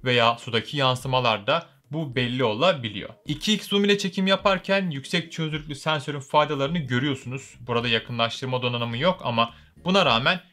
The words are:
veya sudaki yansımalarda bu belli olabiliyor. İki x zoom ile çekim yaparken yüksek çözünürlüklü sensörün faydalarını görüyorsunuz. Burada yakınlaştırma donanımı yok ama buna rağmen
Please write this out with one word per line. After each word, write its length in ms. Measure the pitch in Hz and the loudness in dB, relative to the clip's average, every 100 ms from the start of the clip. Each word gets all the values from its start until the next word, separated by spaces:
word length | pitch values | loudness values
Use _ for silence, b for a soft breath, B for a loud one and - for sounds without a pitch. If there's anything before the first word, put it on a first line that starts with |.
veya 340 | 127 123 117 117 | 2 4 4 2
sudaki 380 | - 113 - 143 | -2 -2 -2 0
yansımalarda 880 | 131 123 135 127 120 107 104 165 B B _ | 0 0 0 2 2 2 2 0 B B _
bu 260 | 151 147 127 | -8 -4 -2
belli 280 | 120 127 | -2 0
olabiliyor. 680 | 120 104 175 156 113 101 - - - | 0 2 0 0 -6 -8 -10 -14 -8
İki 280 | 147 - | -4 0
x 140 | 208 - | -2 0
zoom 160 | 202 | 0
ile 140 | 202 202 | 2 2
çekim 280 | 196 196 190 | 0 -2 0
yaparken 640 | 190 202 185 - 196 185 | 2 2 0 0 0 0
yüksek 420 | 139 131 175 165 | -6 -4 -4 -4
çözünürlüklü 420 | - 156 151 151 | -6 -4 -6 -8
sensörün 460 | 139 156 151 135 143 | -6 -2 -2 -4 -8
faydalarını 580 | 131 151 147 143 139 175 | 0 2 2 0 0 -2
görüyorsunuz. 760 | 127 123 143 135 120 131 - - | 0 0 0 -2 -6 -10 -12 -16
Burada 280 | 120 117 120 | -2 0 2
yakınlaştırma 720 | 113 - 120 117 - 131 127 | 0 0 -2 0 -2 -4 -2
donanımı 360 | 123 120 120 117 | -2 -2 -4 0
yok 220 | 170 180 | -2 0
ama 300 | 131 117 117 B B - | -2 0 0 B B -8
buna 220 | 170 196 156 | 2 4 4
rağmen 340 | 113 147 180 - | 4 2 0 -6